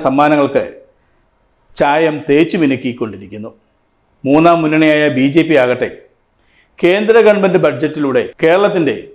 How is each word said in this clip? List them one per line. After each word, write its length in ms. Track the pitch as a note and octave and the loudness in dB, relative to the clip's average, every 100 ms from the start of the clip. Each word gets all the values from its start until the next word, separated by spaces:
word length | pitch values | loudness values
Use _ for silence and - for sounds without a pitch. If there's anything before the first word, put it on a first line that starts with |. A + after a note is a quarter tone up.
സമ്മാനങ്ങൾക്ക് 600 | C#3+ C#3 D3 D3+ C#3 B2 - - - _ _ _ _ _ _ _ _ - | -2 0 2 2 0 -2 -4 -10 -20 _ _ _ _ _ _ _ _ -4
ചായം 360 | D3 D3+ D#3+ D3+ D3 | -2 0 -2 -4 -2
തേച്ചു 280 | C#3+ E3 G3 | 0 0 -2
മിനുക്കിക്കൊണ്ടിരിക്കുന്നു. 920 | D3 C3 B2+ A#2+ A2+ G2 G2 G#2 G#2+ - _ _ _ _ _ _ | -2 -2 -6 -8 -10 -12 -16 -16 -16 -20 _ _ _ _ _ _
മൂന്നാം 340 | C3 D3 E3+ E3 | -2 2 4 2
മുന്നണിയായ 420 | D#3 D#3 D#3 D3+ D3+ B2+ | 0 0 2 2 0 0
ബി 80 | C#3 D#3+ | 0 2
ജെ 80 | D#3+ | 2
പി 60 | D3 | 2
ആകട്ടെ 260 | B2 A#2+ A2 - - _ _ _ _ _ _ - | 2 0 -6 -10 -20 _ _ _ _ _ _ -2
കേന്ദ്ര 320 | F3 G3 G#3+ A3+ G#3 | 0 2 2 4 4
ഗവൺമെന്റ് 360 | G3+ F#3+ E3+ D3+ | 4 2 2 0
ബഡ്ജറ്റിലൂടെ 580 | B2+ D3+ D3+ C#3 B2 G2 - | -2 -4 -4 -2 -2 -4 -2
കേരളത്തിൻ്റെ 520 | D#3+ F#3 G3+ F3 C#3+ G2+ - | 0 2 0 0 -2 -4 -6